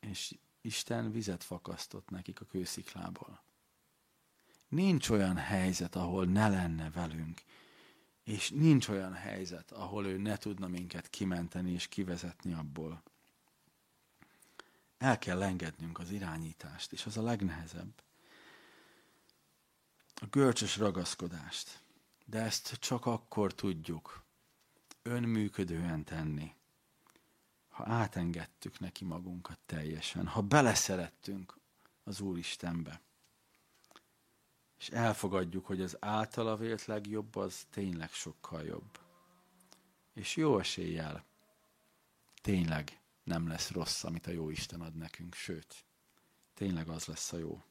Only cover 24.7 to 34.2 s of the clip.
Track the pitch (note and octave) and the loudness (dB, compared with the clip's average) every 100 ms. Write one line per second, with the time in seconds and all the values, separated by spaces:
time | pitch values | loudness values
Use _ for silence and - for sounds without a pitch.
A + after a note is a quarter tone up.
24.7 | _ _ - - A#2+ A#2 A2+ G#2 - F#2 | _ _ -10 -2 0 2 4 2 2 0
25.7 | E2 E2+ D#2+ D#2 E2 D#2 D2+ D#2 - _ | 0 0 -2 -2 -4 -2 -2 -6 -12 _
26.7 | _ _ _ _ - _ _ _ _ _ | _ _ _ _ -20 _ _ _ _ _
27.7 | - - A2+ G#2 - E2+ E2+ D#2+ _ - | -8 0 2 2 2 0 -2 -6 _ -12
28.7 | - F2+ - F#2+ E2 F#2 F2+ F2 E2 _ | -8 -10 -8 -6 -6 -6 -10 -10 -14 _
29.7 | E2 D2+ D#2 - F2 F2+ G#2+ G2+ D3 C3 | -6 -4 -4 -4 -2 0 2 6 8 10
30.7 | G#2 - F#2+ E2+ - - G2 F2+ - _ | 8 4 0 -2 -8 -8 -8 -8 -16 _
31.7 | _ _ _ - G2 G2+ F2 E2+ - F2 | _ _ _ -10 -4 -2 -2 -4 -4 -2
32.7 | E2+ D#2+ E2 _ _ _ _ _ _ _ | -2 -2 -8 _ _ _ _ _ _ _
33.7 | _ _ - _ _ | _ _ -20 _ _